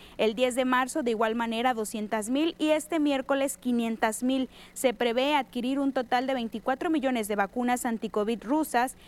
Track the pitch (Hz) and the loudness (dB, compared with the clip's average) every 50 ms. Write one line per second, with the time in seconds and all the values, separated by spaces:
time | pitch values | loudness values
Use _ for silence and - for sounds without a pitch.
0 | - - - - - 220 226 220 254 254 240 254 254 254 254 254 262 254 - 311 | -20 -12 -4 0 0 0 2 2 0 0 2 0 0 2 2 2 2 0 -2 -2
1 | 269 240 226 208 226 220 220 233 233 226 226 226 240 254 254 220 214 - - 220 | 0 0 0 2 0 0 0 0 -2 -2 -2 0 0 0 0 0 -4 -6 -4 -6
2 | 208 208 226 220 208 214 254 277 320 339 - - 302 302 302 311 302 - 339 320 | -4 -2 -4 -4 -2 0 0 0 0 0 0 0 0 2 2 2 0 -2 -2 0
3 | 294 294 277 262 269 - 277 277 269 285 - - - 247 240 233 233 226 226 214 | 2 2 0 0 0 0 0 0 0 -2 -4 -4 -2 -2 0 0 0 0 -2 0
4 | - 220 220 - 247 254 262 262 262 - - - - - - - - 247 226 - | 0 0 0 0 -2 0 0 0 -2 -4 -6 -16 -20 -18 -8 0 0 0 2 2
5 | 240 233 226 247 262 285 302 285 254 - - 247 220 254 269 277 277 277 262 269 | 0 0 2 2 2 2 2 0 0 -2 -4 -4 -2 0 0 0 0 0 0 0
6 | 254 240 254 247 262 262 269 254 233 220 - 220 - - 262 269 339 359 320 302 | -2 0 0 0 0 0 -2 -2 -2 -4 -6 -6 -2 -2 -2 0 0 0 0 2
7 | 226 269 254 233 214 196 214 202 196 190 - 247 240 247 247 247 - 247 226 214 | 2 0 0 0 0 -2 0 0 0 0 0 -2 0 0 0 0 0 -2 -4 -4
8 | - 208 - 214 208 214 233 196 - 208 277 311 302 - - 240 240 269 - - | -4 -4 -2 -2 0 0 -2 -4 -2 0 0 0 0 2 2 0 0 0 -4 -10
9 | - | -20